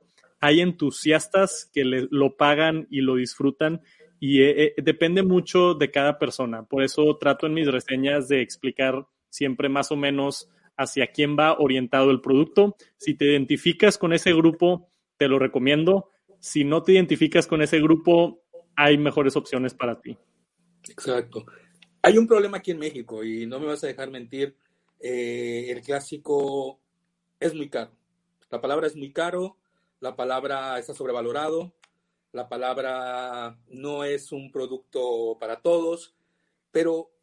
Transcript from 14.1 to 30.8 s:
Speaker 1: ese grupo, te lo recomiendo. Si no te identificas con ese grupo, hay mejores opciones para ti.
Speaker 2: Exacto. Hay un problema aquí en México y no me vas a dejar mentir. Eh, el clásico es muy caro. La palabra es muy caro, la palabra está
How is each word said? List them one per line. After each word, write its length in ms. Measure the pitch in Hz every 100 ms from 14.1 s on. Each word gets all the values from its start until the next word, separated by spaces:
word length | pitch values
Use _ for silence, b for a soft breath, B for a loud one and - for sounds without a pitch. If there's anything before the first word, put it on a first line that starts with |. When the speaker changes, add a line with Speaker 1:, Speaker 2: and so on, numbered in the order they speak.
Speaker 1:
ese 200 | 165 185
grupo, 560 | 165 165 160 175 180 - _ _ -
te 100 | 139
lo 120 | 135
recomiendo. 680 | 131 135 131 147 165 190 - _ _ _
Si 240 | - 151
no 200 | 143 160
te 100 | 160
identificas 540 | 190 170 151 156 170 160
con 140 | 160
ese 180 | 151 160
grupo, 580 | 156 165 170 170 170 - _ - _ -
hay 220 | 147 147
mejores 380 | 147 151 135 147
opciones 400 | 147 127 127 -
para 260 | 123 113
ti. 160 | 120 120 _ _ _ _ _ _ -
Speaker 2:
Exacto. 560 | - - 123 120 110 - b b b _ _
Hay 160 | - 220
un 100 | 226
problema 300 | 220 202 196
aquí 140 | -
en 80 | 165
México 440 | 151 139 113 110
y 220 | 113 113 117
no 140 | 131
me 80 | 151
vas 160 | 147
a 40 | 147
dejar 220 | 131 135
mentir. 480 | 131 120 135 139 _ _ _ _ _
Eh, 680 | 123 123 120 120 120 117 123
el 120 | 123
clásico 1000 | 120 139 139 147 - 143 139 139 135 - _ _ _ _ _ -
es 140 | 165
muy 160 | 156 143
caro. 220 | 123 113 _ _ _ _ _ -
La 100 | 117
palabra 280 | - 147 160
es 80 | 151
muy 180 | 139
caro, 440 | 143 170 180 185 _ _ _ _ _
la 140 | 131 117
palabra 640 | 127 131 139 139 135
está 140 | 127